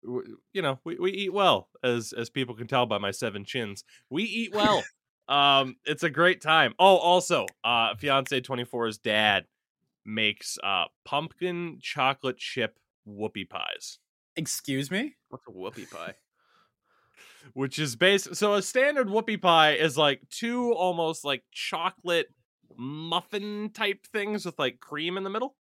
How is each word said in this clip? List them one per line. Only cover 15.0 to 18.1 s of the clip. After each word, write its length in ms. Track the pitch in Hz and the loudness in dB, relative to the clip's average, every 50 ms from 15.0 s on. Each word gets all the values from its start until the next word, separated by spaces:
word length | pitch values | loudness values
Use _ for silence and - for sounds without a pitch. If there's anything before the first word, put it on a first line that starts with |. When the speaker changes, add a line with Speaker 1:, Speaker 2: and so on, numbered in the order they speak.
| 254 302 - _ _ _ | -4 -6 -10 _ _ _
Speaker 3:
What's 180 | - 123 _ 123 | -20 -20 _ -18
a 40 | |
whoopie 380 | 98 92 92 98 - - 98 - | -14 -10 -10 -10 -10 -12 -16 -14
pie? 260 | - 82 82 90 101 _ _ _ _ _ _ _ _ _ _ _ _ _ _ | -14 -12 -12 -12 -14 _ _ _ _ _ _ _ _ _ _ _ _ _ _
Speaker 1:
<laughs> 720 | _ _ _ _ _ _ _ - - - - - 135 _ | _ _ _ _ _ _ _ -20 -20 -20 -20 -20 -16 _
Which 260 | 127 135 135 - - | -6 -6 -4 -2 -4
is 160 | 156 143 117 | -4 -4 0
bas-, 320 | 113 175 185 | 4 4 4